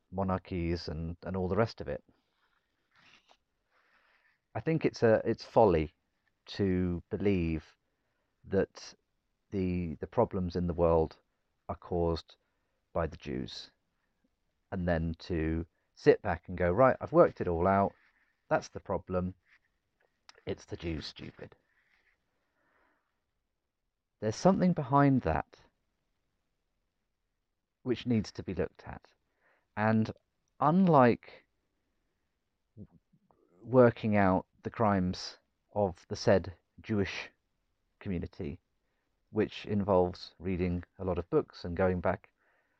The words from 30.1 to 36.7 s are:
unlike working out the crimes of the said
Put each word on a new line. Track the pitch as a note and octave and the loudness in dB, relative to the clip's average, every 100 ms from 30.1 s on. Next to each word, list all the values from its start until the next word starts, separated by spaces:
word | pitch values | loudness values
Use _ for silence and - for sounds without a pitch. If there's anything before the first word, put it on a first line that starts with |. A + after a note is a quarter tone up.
| - _ _ _ - | -4 _ _ _ -2
unlike | C#3 F3 F#3+ D3+ B2 G#2+ - - _ _ _ _ _ _ _ _ _ _ _ _ _ - G#2 E2 _ _ _ _ _ F2 | 2 4 6 6 6 4 -4 -20 _ _ _ _ _ _ _ _ _ _ _ _ _ -20 -20 _ _ _ _ _ _ _
working | G#2+ B2+ A#2+ - A2+ G#2 | 0 6 6 6 0 4
out | G2 F#2 - _ | 4 2 -2 _
the | - | -10
crimes | - A2 G2 F2+ F#2 - - _ _ _ | 0 2 2 0 -4 -10 -16 _ _ _
of | G#2 G2+ E2+ - | -2 -2 -4 -12
the | |
said | G#2 - F#2+ F2 - _ | -4 2 2 2 -12 _